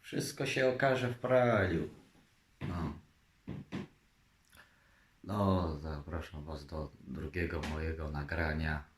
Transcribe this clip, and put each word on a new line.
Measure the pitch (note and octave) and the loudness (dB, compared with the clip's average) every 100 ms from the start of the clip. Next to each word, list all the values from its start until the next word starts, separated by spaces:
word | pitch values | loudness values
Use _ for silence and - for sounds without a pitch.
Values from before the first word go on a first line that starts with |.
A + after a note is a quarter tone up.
Wszystko | - C#3+ B2+ - C#3 | -4 -4 -4 -4 -2
się | C#3 C3 | 2 2
okaże | B2+ C#3 B2+ B2 | 4 4 4 0
w | A#2+ | -2
praniu. | B2 B2+ A#2+ A2 F#2 E2 D#2 - - _ _ _ _ _ | 4 6 8 6 4 2 -2 -8 -20 _ _ _ _ _
No. | - F2+ D2+ D2+ - _ _ _ - - - - - _ _ _ _ _ _ - - _ _ _ _ _ | -6 -4 -4 -6 -16 _ _ _ -12 -12 -8 -10 -10 _ _ _ _ _ _ -20 -20 _ _ _ _ _
No, | - G#2 G2 F#2 E2 D#2 | -4 4 6 6 4 -2
zapraszam | D#2 D2 C#2+ E2 - D2+ | -4 -6 -4 -6 -6 -10
was | D2 D2 C#2+ | -8 -10 -8
do | D#2 C#2+ - | -8 -8 -10
drugiego | B1+ C2+ D#2 F2 E2+ E2 | -10 -8 -6 -2 -2 -2
mojego | D2 D#2 D#2+ D#2+ D#2 | -4 -4 -4 -4 -4
nagrania. | D2 D2 D#2+ D#2+ D2+ D#2 D2+ - | -6 -4 -2 0 0 -2 -2 -6